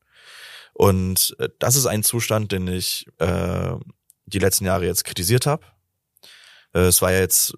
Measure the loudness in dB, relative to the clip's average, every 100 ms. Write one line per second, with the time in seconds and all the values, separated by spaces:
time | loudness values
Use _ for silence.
0 | _ _ -20 -20 -20 -20 -12 2 4 4
1 | 0 -2 -4 -4 -6 -2 0 2 2 0
2 | -2 -2 0 -2 0 -2 -2 -4 -4 -6
3 | -10 -4 -2 0 -2 -2 -4 -6 -10 -20
4 | _ _ -8 0 0 0 0 0 0 -2
5 | -6 -6 0 0 2 -2 -6 _ _ _
6 | _ _ -20 -20 -20 -20 _ 2 4 4
7 | 4 4 2 2 0